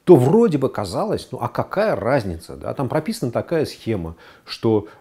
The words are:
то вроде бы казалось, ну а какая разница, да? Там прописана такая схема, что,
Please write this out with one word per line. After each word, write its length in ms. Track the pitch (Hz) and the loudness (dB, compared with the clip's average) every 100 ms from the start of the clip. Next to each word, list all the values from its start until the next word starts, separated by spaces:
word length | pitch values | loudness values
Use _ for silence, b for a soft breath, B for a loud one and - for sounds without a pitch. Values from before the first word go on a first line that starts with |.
то 140 | - 160 | 6 8
вроде 400 | 123 214 233 147 | 8 4 4 2
бы 100 | 131 | -2
казалось, 600 | - 101 113 208 170 - | -4 -6 -6 -4 -4 -6
ну 60 | - | -8
а 80 | 117 | -8
какая 480 | - - - 214 123 | -4 -4 -2 -2 0
разница, 600 | 101 139 101 82 - 67 | 0 0 -2 -8 -12 -12
да? 160 | - | -10
Там 160 | 123 127 | -6 -4
прописана 420 | 156 160 220 127 | -4 -4 -6 -4
такая 340 | 117 - 165 131 | -4 -4 -4 -4
схема, 520 | - - 107 80 85 B B | -6 -6 -4 -6 -12 B B
что, 460 | - - 113 107 - B | -16 -4 0 0 0 B